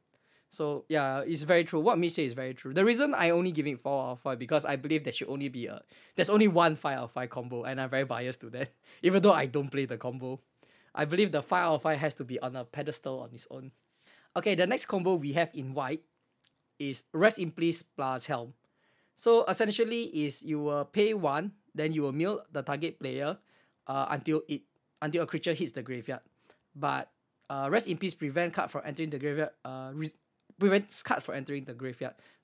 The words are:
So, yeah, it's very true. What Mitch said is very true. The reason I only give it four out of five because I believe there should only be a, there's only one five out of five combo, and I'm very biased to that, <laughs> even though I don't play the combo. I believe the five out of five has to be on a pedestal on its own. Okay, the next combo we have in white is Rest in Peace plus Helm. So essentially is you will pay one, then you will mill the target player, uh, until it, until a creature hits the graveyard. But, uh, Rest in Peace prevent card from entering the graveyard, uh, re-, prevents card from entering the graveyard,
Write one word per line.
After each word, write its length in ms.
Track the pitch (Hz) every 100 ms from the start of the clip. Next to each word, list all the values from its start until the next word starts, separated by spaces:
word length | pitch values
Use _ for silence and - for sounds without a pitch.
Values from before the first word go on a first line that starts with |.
| _ _ _ _ _
So, 340 | - 151 143 -
yeah, 320 | 156 135 135
it's 220 | 135 160
very 180 | 147 175
true. 160 | 165 165
What 180 | 170 165
Mitch 140 | 170
said 100 | 160 143
is 60 |
very 220 | 117 131
true. 180 | 127 -
The 100 | 143
reason 300 | 202 240 285
I 160 | 285 170
only 220 | 170 185
give 140 | 156 143
it 100 | 127
four 240 | - 139
out 100 | 127
of 80 | 123
five 180 | - 127
because 260 | 127 151
I 120 | 143 139
believe 280 | 147 156
there 80 | 139
should 160 | - -
only 200 | 139 139
be 180 | 123 117
a, 160 | - - - - -
there's 140 | 170
only 180 | 214 214
one 260 | 170 165 156
five 220 | 151 135
out 60 |
of 80 | 123
five 160 | - 123
combo, 320 | 131 123 123
and 160 | 120 135
I'm 80 | 131
very 140 | 135
biased 360 | 135 120 123 127
to 100 | 117
that, 220 | 123 135 _ _
<laughs> 160 | -
even 180 | 170 190
though 100 | 190
I 140 | 165 139
don't 220 | 139 139
play 160 | 139
the 140 | 135 117
combo. 420 | 127 127 127 131 _ _ _ _ _
I 120 | - 151
believe 240 | 175 202
the 100 | 151
five 240 | 139 180 175
out 40 | 151
of 60 |
five 160 | 156 151
has 160 | 151 -
to 80 |
be 140 | 123 127
on 160 | 127 127
a 80 |
pedestal 560 | 120 - 143 143 - 131
on 100 | 120
its 140 | 120 -
own. 220 | 131 131 _ _ _ _ - _ -
Okay, 200 | 190 185
the 100 | 180
next 200 | 254 -
combo 280 | 202 180
we 180 | 180 143
have 160 | 143 165
in 180 | 160 131
white 300 | 135 131 160 _ _ _ _ - _ _ _
is 240 | 143 131 -
Rest 240 | 156 208 214
in 140 | 175
Peace 300 | 165 165 165
plus 440 | - - 135 131 -
Helm. 280 | 135 120 - _ _ _ _ _
So 300 | _ - 233 226
essentially 640 | 214 220 208 226 233 233
is 320 | 156 147 -
you 160 | 160 151
will 260 | 147 143
pay 300 | 143 208 208
one, 380 | 220 156 143 196 - _ -
then 160 | 156
you 100 | 156
will 100 | 143
mill 300 | 139 175 208 -
the 120 | 151
target 360 | 135 143 160 -
player, 400 | 135 131 143 196 _ _ _ _ -
uh, 200 | 135 135
until 320 | 147 143 151 -
it, 140 | 143 - _ _ _
until 220 | 151 165
a 40 | 160
creature 240 | 165 175
hits 160 | 165 165
the 100 | 139
graveyard. 380 | 123 127 113 127 _ _ _ _ _
But, 380 | 143 143 135 135 _ _ _ _
uh, 200 | 139 139
Rest 160 | 202 220
in 100 | 170
Peace 180 | 190
prevent 380 | - 151 143 170
card 200 | 170 -
from 100 | 143
entering 260 | - 143 160
the 80 | 147
graveyard, 300 | 143 147 151 -
uh, 280 | - 131 131
re-, 160 | 143 156 - _ _ _ -
prevents 460 | 202 196 202 -
card 180 | - -
from 140 | - 139
entering 300 | 131 143 135
the 80 |
graveyard, 400 | 120 131 123 127 - - _